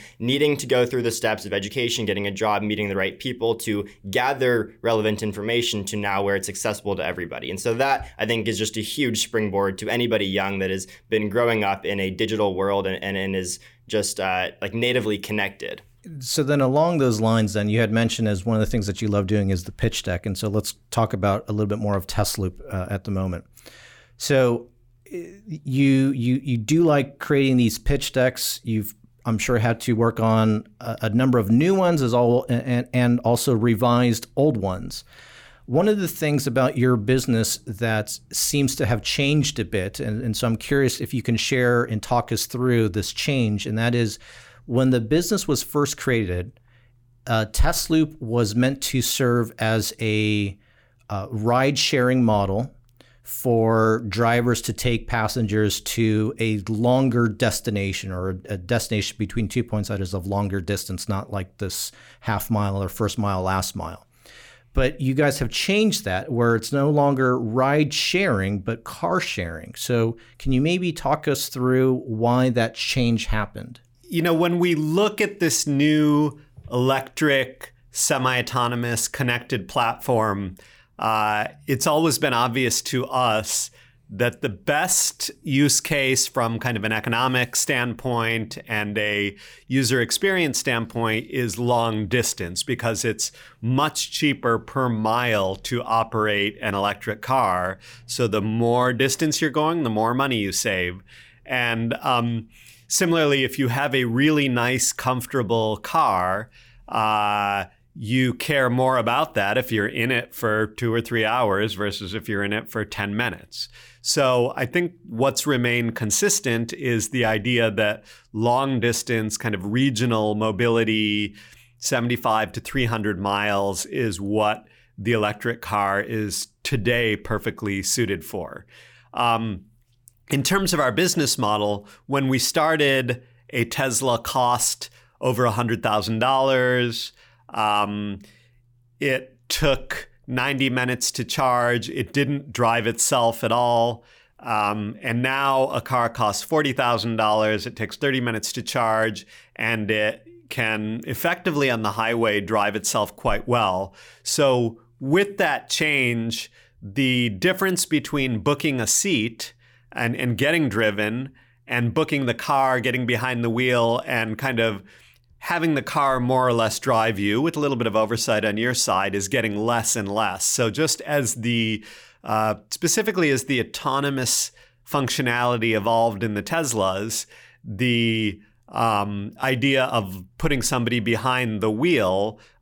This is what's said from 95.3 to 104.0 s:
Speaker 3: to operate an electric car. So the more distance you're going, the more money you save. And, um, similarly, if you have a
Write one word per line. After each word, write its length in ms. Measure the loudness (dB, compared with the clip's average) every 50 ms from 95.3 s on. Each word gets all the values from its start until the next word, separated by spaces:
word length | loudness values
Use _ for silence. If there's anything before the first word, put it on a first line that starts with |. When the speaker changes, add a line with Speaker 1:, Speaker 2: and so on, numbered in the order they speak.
| 0 0 0 0 -2
Speaker 3:
to 260 | -4 -6 -6 -6 -4
operate 760 | -2 0 0 0 0 0 0 0 0 0 0 0 0 -2 -2 -4
an 140 | -4 -2 -2
electric 480 | 0 0 0 -2 -2 -6 -8 -8 -6 -4
car. 560 | -2 0 2 2 2 2 0 -2 -2 -4 -8 -12 -20 -20 -20 -14
So 220 | -10 -4 -2 0 0
the 160 | 0 0 0
more 500 | 0 0 0 2 2 2 2 2 2 2
distance 480 | 0 0 0 0 0 0 -2 0 0
you're 80 | -2 -2
going, 320 | 0 0 0 2 0 0
the 80 | 0 0
more 240 | 0 0 0 2 2
money 240 | 0 0 0 0 0
you 140 | 0 -2
save. 500 | -2 -2 -2 0 0 0 -2 -2 -4 -8 -14 -20 -20 -20 -20 -20 -20 -20 -10 -6
And, 480 | -2 -2 0 0 0 -2 -2 -2 -4 -2 0
um, 460 | 0 2 2 2 0 -2 -4 -6 -10 -16 -20 -20 -20 -20 -20 _ -6
similarly, 560 | -2 0 2 2 2 4 4 4 4 2 2
if 140 | 0 0 0
you 120 | 0 0
have 260 | 0 0 0 0 2
a 80 | 0